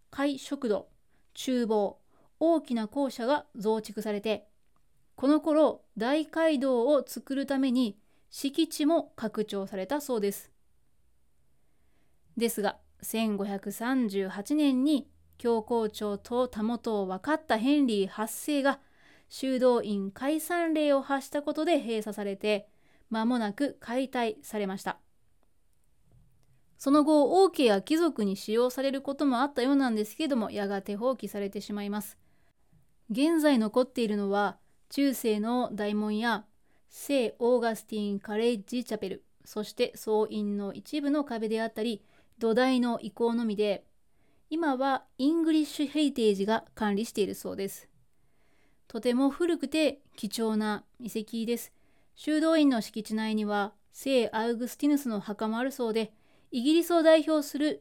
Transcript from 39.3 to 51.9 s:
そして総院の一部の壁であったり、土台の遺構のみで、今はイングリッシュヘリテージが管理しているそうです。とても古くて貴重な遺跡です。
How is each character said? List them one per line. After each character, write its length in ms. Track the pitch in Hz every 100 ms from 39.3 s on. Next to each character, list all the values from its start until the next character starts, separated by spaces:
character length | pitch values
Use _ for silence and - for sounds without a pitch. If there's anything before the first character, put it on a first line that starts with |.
| _
そ 200 | - 214
し 80 | 208
て 200 | - 240
総 320 | - 220 214 214
院 320 | 214 208 202
の 160 | 202
一 260 | 202 - 294
部 100 | 285
の 140 | 294
壁 240 | 277 226 220
で 140 | 220
あ 40 | 226
っ 60 |
た 100 | 220
り、 200 | 226 208 _ _ _ -
土 140 | 226
台 280 | 226 254 254
の 200 | 240 233
遺 100 | 226
構 240 | - 233
の 120 | 233 226
み 100 | 202
で、 280 | 208 190 - _ _ _ _ _ -
今 240 | 320 311 254
は 280 | 269 262 - -
イ 160 | 277
ン 100 | 330
グ 100 | 320
リ 100 | 311
ッ 20 |
シ 200 | 285 -
ュ 40 | 285
ヘ 120 | 302
リ 120 | 285
テ 100 | 269 214
ー 20 |
ジ 100 | 196
が 200 | 202 220 -
管 220 | - 214 196
理 80 |
し 80 | 233
て 80 | 220
い 60 | 190
る 100 | 190
そ 160 | 185
う 40 | 185
で 120 | 196
す。 200 | - - _ _ _ _ _ _ _ _ _ -
と 120 | 226
て 140 | 247
も 160 | 247 277
古 260 | 285 349 330
く 100 | 277
て 320 | 311 302 285 _ -
貴 120 | 208
重 280 | - 220 214
な 280 | 214 208 - -
遺 80 | 233
跡 400 | 220 214 233 226
で 100 | 233
す。 160 | - _ _